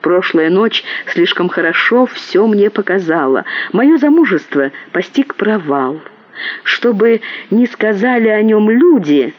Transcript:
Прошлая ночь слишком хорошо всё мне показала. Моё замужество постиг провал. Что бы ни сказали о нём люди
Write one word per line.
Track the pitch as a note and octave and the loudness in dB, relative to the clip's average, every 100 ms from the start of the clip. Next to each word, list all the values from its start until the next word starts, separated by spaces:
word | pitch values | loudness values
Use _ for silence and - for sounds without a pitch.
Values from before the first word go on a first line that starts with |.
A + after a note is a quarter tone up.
Прошлая | - F3+ F3+ E3+ D#3+ | 0 -2 0 -2 0
ночь | F3+ A3+ - - - - | 2 0 -2 -8 -12 -8
слишком | - F3 - F3 | -2 -2 0 -4
хорошо | - E3 E3+ - A#3+ B3+ | -2 -2 -2 0 2 0
всё | - - F3 A3 | -4 -4 0 2
мне | G#3 G#3 | 2 0
показала. | G#3+ G3+ F#3 E3+ D#3+ C3+ C3 - - - | 0 -2 -2 -2 -2 0 -2 -4 -8 -4
Моё | F#3 C#4 D#4+ | 0 2 4
замужество | D4 D#4 C#4 F3+ - D3 C#3 - - | 4 4 4 0 -2 -2 -2 -6 -8
постиг | - - - C4+ - | -8 -4 -2 -2 -2
провал. | G#3 G#3+ D3+ C#3+ B2+ D#3 - - _ - - - | -2 -2 -2 -2 -2 -6 -14 -20 _ -14 -12 -10
Что | - - A#3+ | -6 -2 0
бы | G#3 A3+ A3+ - - - | 2 2 2 -2 -16 -2
ни | G#3 A#3+ | 0 0
сказали | - G#3+ G3+ A#3+ B3 A3+ | -2 -2 0 0 0 2
о | G#3+ | 2
нём | A3 G#3+ G#3+ | 2 2 4
люди | A#3 F4 C#4+ D3+ D3 B2 | 4 4 4 2 0 0